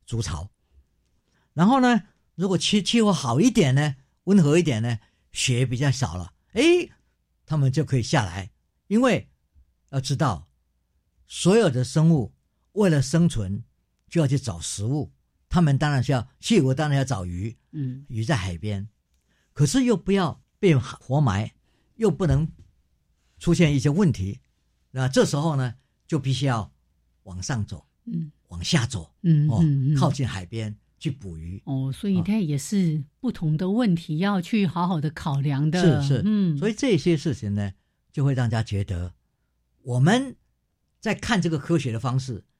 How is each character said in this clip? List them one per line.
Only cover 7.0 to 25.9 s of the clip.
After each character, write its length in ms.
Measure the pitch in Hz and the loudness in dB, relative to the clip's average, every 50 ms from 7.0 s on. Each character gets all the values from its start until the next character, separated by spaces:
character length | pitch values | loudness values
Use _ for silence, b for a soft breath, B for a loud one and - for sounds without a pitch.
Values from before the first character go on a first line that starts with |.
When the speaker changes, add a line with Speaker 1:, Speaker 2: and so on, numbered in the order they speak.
| _ _ _ _ _ _ _ _ _ | _ _ _ _ _ _ _ _ _
Speaker 1:
他 120 | - 156 | -4 -2
们 140 | 151 139 131 | 0 0 2
就 120 | 131 156 151 | 2 0 0
可 140 | - 139 | 0 -2
以 60 | 127 107 | -2 0
下 200 | - - 143 107 | 0 0 0 -2
来。 280 | 90 82 98 92 - _ _ _ _ _ _ _ | -2 -6 -10 -12 -12 _ _ _ _ _ _ _
因 140 | - 196 226 | -2 2 2
为 280 | 262 254 202 127 - - _ _ _ _ _ _ _ _ _ _ _ _ | 4 4 2 0 -2 -8 _ _ _ _ _ _ _ _ _ _ _ _
要 100 | - 135 | -6 -4
知 160 | 131 - 143 | -2 -2 -2
道， 320 | 131 165 131 95 76 - _ _ _ _ _ _ _ _ _ _ _ _ _ _ _ _ | 0 0 0 -2 -4 -8 _ _ _ _ _ _ _ _ _ _ _ _ _ _ _ _
所 300 | - - - - 165 202 | -16 -8 -2 2 4 4
有 120 | 233 220 170 | 4 4 2
的 140 | 113 123 127 | 2 0 -2
生 260 | - - 156 156 165 | 0 2 4 4 4
物 240 | 165 147 110 - _ _ _ _ _ _ _ _ - | 4 2 0 -4 _ _ _ _ _ _ _ _ -2
为 160 | 196 208 185 | 2 2 4
了 120 | 156 143 | 4 2
生 260 | 135 - - 165 175 | 2 2 2 2 2
存 360 | 170 - 120 101 92 101 104 113 _ _ _ _ _ _ _ _ | 2 0 -2 -4 -4 -6 -8 -10 _ _ _ _ _ _ _ _
就 140 | _ - 170 | _ -2 0
要 60 | 156 | 0
去 120 | 127 139 135 | 2 0 -2
找 220 | - 117 90 82 | -2 -6 -8 -8
食 240 | 78 - - - 101 | -10 -10 -8 -6 -4
物， 260 | 113 139 151 113 - _ _ _ _ _ _ _ - | -4 -4 -4 -6 -8 _ _ _ _ _ _ _ -2
他 120 | - 175 | 2 2
们 160 | 170 147 139 | 4 4 2
当 140 | 131 151 147 | 2 0 0
然 100 | 143 131 | 0 0
是 120 | - - 143 | 0 0 -2
要， 120 | 123 107 - _ _ | -2 -4 -6 _ _
企 220 | - - 233 196 | -2 2 2 4
鹅 120 | 135 131 131 | 4 2 0
当 160 | 139 156 147 | 0 0 0
然 80 | 143 | 0
要 60 | 139 135 | 0 0
找 220 | 131 131 95 90 | -2 -4 -6 -6
鱼， 280 | 90 87 87 101 113 110 - _ _ | -6 -6 -6 -6 -8 -10 -14 _ _
Speaker 2:
嗯。 340 | - 156 139 127 127 135 143 | -10 -8 -8 -8 -10 -12 -14
Speaker 1:
鱼 160 | - 123 110 110 | -10 -8 -6 -2
在 140 | 113 160 | -2 -2
海 200 | 98 92 95 87 | -2 -2 -4 -8
边， 300 | 82 92 107 101 98 98 107 _ _ _ _ _ _ _ _ _ _ _ _ | -8 -6 -6 -6 -6 -8 -10 _ _ _ _ _ _ _ _ _ _ _ _
可 140 | _ - 147 | _ 0 0
是 180 | - - 269 262 | 2 2 2 2
又 140 | 247 226 | 2 0
不 160 | 175 - - 196 | 0 0 0 0
要 280 | 196 185 151 104 - _ _ _ | 0 0 -2 -4 -8 _ _ _
被 160 | _ - 185 156 | _ 2 4 4
活 420 | 131 - - - - _ - 127 147 | 4 2 -2 -8 -14 _ -2 0 2
埋， 320 | 147 120 92 98 110 - - _ _ _ _ _ _ _ _ | 2 2 2 0 -2 -4 -10 _ _ _ _ _ _ _ _
又 140 | - 226 202 | 0 0 0
不 160 | 143 - 190 | 0 0 0
能 220 | 147 135 139 160 156 - - - _ _ _ _ _ _ _ _ _ _ _ _ _ _ - | 0 2 0 0 -2 -6 -12 -20 _ _ _ _ _ _ _ _ _ _ _ _ _ _ -4
出 140 | - 170 170 | 0 2 4
现 220 | 165 175 151 147 | 4 4 4 4
一 40 | 135 | 2
些 100 | - 151 | 2 2
问 200 | 143 180 214 160 | 2 2 2 2
题， 300 | 113 - 92 98 107 - _ _ _ _ _ _ _ _ _ _ | 2 0 -4 -8 -8 -10 _ _ _ _ _ _ _ _ _ _
那 180 | - 131 131 127 | -6 -4 -4 0
这 160 | 131 165 151 | 2 2 2
时 100 | - - | 2 0
候 220 | 143 151 165 151 | -2 -2 0 0
呢， 180 | 135 127 123 110 - _ _ | -2 -2 -4 -6 -10 _ _